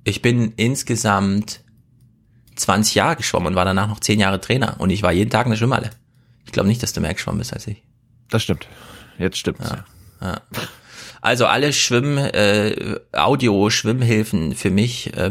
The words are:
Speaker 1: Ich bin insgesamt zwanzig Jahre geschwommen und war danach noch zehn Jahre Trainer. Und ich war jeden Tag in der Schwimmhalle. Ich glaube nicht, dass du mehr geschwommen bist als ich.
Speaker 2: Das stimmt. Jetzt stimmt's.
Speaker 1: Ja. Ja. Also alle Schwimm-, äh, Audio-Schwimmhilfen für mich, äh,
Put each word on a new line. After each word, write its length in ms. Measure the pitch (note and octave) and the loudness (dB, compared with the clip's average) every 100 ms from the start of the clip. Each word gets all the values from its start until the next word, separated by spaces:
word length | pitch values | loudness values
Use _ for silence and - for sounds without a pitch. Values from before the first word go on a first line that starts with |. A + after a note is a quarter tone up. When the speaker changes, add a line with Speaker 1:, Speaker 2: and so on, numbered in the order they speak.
Speaker 1:
Ich 200 | - G2+ | -4 0
bin 320 | A#2+ A#2+ A2+ - | 2 2 0 0
insgesamt 1040 | A2+ C#3 - A2+ A2 G2+ G2 G2+ G#2+ - _ _ _ _ - _ _ _ _ - | -2 -2 -2 -2 2 2 2 0 -4 -12 _ _ _ _ -20 _ _ _ _ -8
zwanzig 400 | - G2 G#2+ G#2 | 0 2 2 2
Jahre 180 | A#2 | 2
geschwommen 340 | D#3+ - F2 E2+ | 0 -2 -2 0
und 60 | |
war 100 | F#2 | 0
danach 220 | F#2 F#2+ G#2+ | 2 2 0
noch 140 | G#2 | -4
zehn 180 | - G#2+ | 0 2
Jahre 220 | G2 F#2+ | 2 0
Trainer. 400 | - B2+ C3 - | 0 0 0 0
Und 100 | F#2 | 0
ich 120 | G2+ | 2
war 100 | F2+ | 2
jeden 180 | F2 A2+ | 2 2
Tag 160 | A2 B2 | 2 2
in 40 | |
der 80 | A2 | 0
Schwimmhalle. 320 | A#2 B2 A2+ - _ _ _ _ - | 2 0 -2 -12 _ _ _ _ -6
Ich 40 | |
glaube 180 | - G2 | 0 0
nicht, 140 | A#2+ | 0
dass 120 | - | -2
du 60 | - | -4
mehr 140 | E2 | -4
geschwommen 240 | - - E2+ | -4 -4 -6
bist 140 | - | -6
als 140 | - - | -10 -10
ich. 160 | G#2+ _ _ _ _ _ | -14 _ _ _ _ _
Speaker 2:
Das 120 | A2+ | -4
stimmt. 240 | - F2 - - - - - - | -2 -4 -6 -20 -20 -20 -20 -6
Jetzt 180 | F2+ - | -4 -4
stimmt's. 320 | - - - | -6 -6 -8
Speaker 1:
Ja. 160 | - - - - _ | -10 -12 -20 -20 _
Ja. 200 | F#2+ F2 _ - - - - - - - | -10 -10 _ -12 -12 -14 -20 -20 -20 -4
Also 260 | - B2 A#2 | -2 2 4
alle 260 | A2+ D3 | 4 2
Schwimm-, 460 | C3+ - B2 C#3+ C#3+ | 0 2 2 2 0
äh, 800 | C#3 - G#2 G#2 G#2+ - - - _ | 0 2 4 4 2 -2 -4 -8 _
Audio-Schwimmhilfen 1400 | - D#2+ C#3+ A#2+ G2+ G#2 A2 - B2 A#2+ A2 A2 F#2+ D#2+ - | 0 2 4 4 4 2 2 0 0 2 2 2 -2 -2 -2
für 140 | G2 | 0
mich, 460 | F#2+ A#2+ A#2+ - - | 2 0 -2 -10 -4
äh, 140 | F2+ | -4